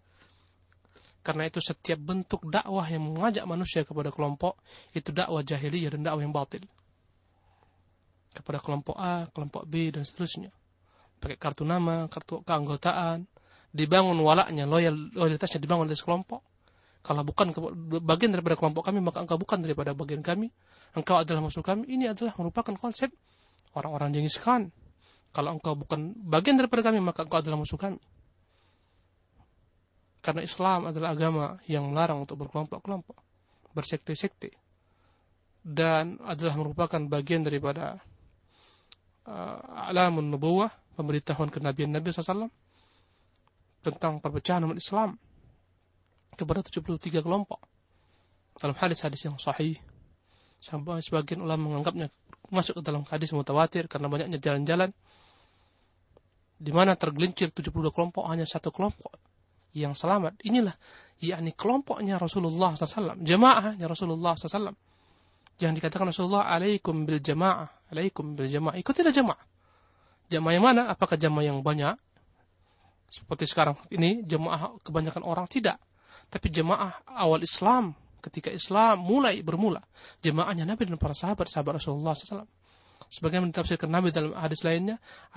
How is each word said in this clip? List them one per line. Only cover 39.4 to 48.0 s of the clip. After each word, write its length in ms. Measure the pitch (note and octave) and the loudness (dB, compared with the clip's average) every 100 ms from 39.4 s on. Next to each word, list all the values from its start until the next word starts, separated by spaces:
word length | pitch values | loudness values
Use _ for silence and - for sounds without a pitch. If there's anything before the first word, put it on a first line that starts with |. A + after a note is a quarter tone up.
| - - - - - | -10 -10 -12 -10 -2
alamun 400 | F3+ F3+ D#3+ D3 | 4 4 2 -2
nubuwah, 400 | C#3+ D#3 F3+ A3 - _ | 0 2 2 0 -4 _
pemberitahuan 560 | - D3+ D3 - D3 D3+ | -6 -2 -2 -2 -2 -2
kenabian 400 | D3+ C#3+ C#3 D3 | -2 -4 -2 -2
Nabi 220 | D3+ E3+ | -2 -4
sallallahu 80 | E3+ | -6
alaihi 160 | E3+ G3 | -4 -4
wasallam 160 | A3+ _ _ _ _ _ _ _ _ _ _ _ _ _ | -6 _ _ _ _ _ _ _ _ _ _ _ _ _
tentang 300 | D#3+ - E3 D3+ | -6 -2 -2 -2
perpecahan 400 | D3 D3 - F3+ | -4 -4 0 0
umat 160 | D#3+ E3 | 0 -2
Islam 380 | - G3+ A3 A3+ _ _ - _ _ _ _ _ _ _ _ - | -2 0 0 -4 _ _ -20 _ _ _ _ _ _ _ _ -8
kepada 240 | D#3+ F3+ - | -2 -2 -2
tujuh 160 | - D#3+ | -8 -4
puluh 160 | E3 | -6
tiga 160 | E3+ D#3+ | -2 -2
kelompok. 400 | D#3+ G3 G3+ - - _ _ _ | 0 -2 -2 -10 -16 _ _ _